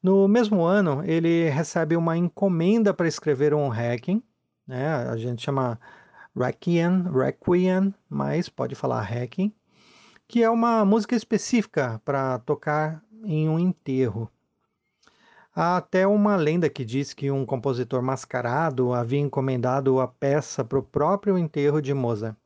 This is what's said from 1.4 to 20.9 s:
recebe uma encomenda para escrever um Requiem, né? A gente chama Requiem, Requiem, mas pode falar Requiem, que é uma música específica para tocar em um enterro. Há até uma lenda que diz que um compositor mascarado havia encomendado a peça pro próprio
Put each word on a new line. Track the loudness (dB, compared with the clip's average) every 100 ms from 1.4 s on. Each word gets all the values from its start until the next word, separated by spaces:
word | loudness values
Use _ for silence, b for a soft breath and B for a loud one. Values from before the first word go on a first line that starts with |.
| 2
recebe | 0 -2 -2 0 0
uma | 0
encomenda | 0 -2 0 0 2 2 4 2
para | 2 -2
escrever | -2 -2 2 2
um | 2 0
Requiem, | -2 -2 -4 -2 -4 -4 _ _ _ -12
né? | -6 -2 -2 -4
A | -6
gente | -6 -6
chama | -4 -2 -2 -4 B B B B B
Requiem, | -4 -4 -2 -2 0 2 0 0
Requiem, | 0 0 -2 0 2 2 2 0 -4 _
mas | -6 -2 -2 -4
pode | -6 -6
falar | -4 -4 -2
Requiem, | -4 -6 -6 -4 -4 -4 _ b b b b b _
que | 2
é | 2
uma | 4 2 2 4
música | 2 2
específica | -2 0 -4 0 0 0 -2 -2 -4
para | -4 -2 0 -4
tocar | -4 -4 -2 -2 -2 -6 _ -16
em | -6 -2 0
um | 0
enterro. | 0 -2 -4 -2 0 -2 -10 _ _ _ _ _ _ _ b b b b b
Há | -2 0 0
até | 0 2 2
uma | 4 2
lenda | 2 2 2 0
que | -2
diz | -4 -4 -4
que | -6 -4
um | -2
compositor | -2 -4 -2 -2 -2 -2
mascarado | -2 -4 -4 -4 -2 0 -2 0 0
havia | 0 0 -2
encomendado | -2 -2 -2 -2 0 0 2 2
a | 0
peça | _ 0 0 -2 -6
pro | -2 -2
próprio | -2